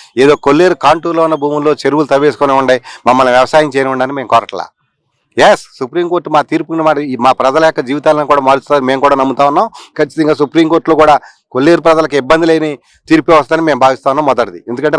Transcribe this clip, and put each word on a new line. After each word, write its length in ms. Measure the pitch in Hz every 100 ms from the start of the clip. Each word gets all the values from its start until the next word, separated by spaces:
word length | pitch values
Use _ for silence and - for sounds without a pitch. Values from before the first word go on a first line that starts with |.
| - 117
ఏదో 120 | 139 143 -
కొల్లేరు 320 | 151 180 170 139
కాంటూరులో 380 | 165 170 165 160
ఉన్న 100 | 151
భూముల్లో 300 | 147 147 147 147
చెరువులు 280 | 135 147 143
తవ్వేసుకొని 420 | 139 147 123 143 135
ఉండే 160 | 131 127 - - 117
మమ్మల్ని 280 | 127 131 123
వ్యవసాయం 340 | 127 156 151 139
చేయనివ్వండి 300 | 135 131 131
అని 80 | 139
మేము 120 | 107
కోరట్లా. 320 | 117 104 92 80 _ _ _ _ _ _ -
ఎస్, 280 | 175 190 - -
సుప్రీంకోర్టు 500 | 127 165 170 175 156
మా 60 | 151 131
తీర్పుని 340 | 160 160 160 156
మరి 160 | 147 147 123
మా 80 | 127 127
ప్రజల 240 | 127 147 160
యొక్క 140 | 151 127
జీవితాలను 400 | 143 156 151 147
కూడా 120 | 143 131
మారుస్తుంది 400 | 135 - 143 131
మేము 120 | 135
కూడా 120 | 139 139
నమ్ముతా 240 | 135 131 143
ఉన్నాం. 160 | 156 220 - - -
ఖచ్చితంగా 360 | 147 160 151 147
సుప్రీంకోర్టులో 540 | 143 165 160 165 - 151
కూడా 140 | 151 139 - _ _
కొల్లేరు 280 | 127 147 165 165
ప్రజలకు 300 | 160 156 143
ఇబ్బంది 260 | 127 160 170
లేని 200 | 160 156 143 _ _ -
తీర్పే 260 | 160 175 156
వస్తుందని 280 | 135 160 160
మేము 120 | 127
భావిస్తా 240 | 131 127 143
ఉన్నాం 140 | 139 147
మొదటిది. 280 | 120 104 85 -
ఎందుకంటే 260 | 123 151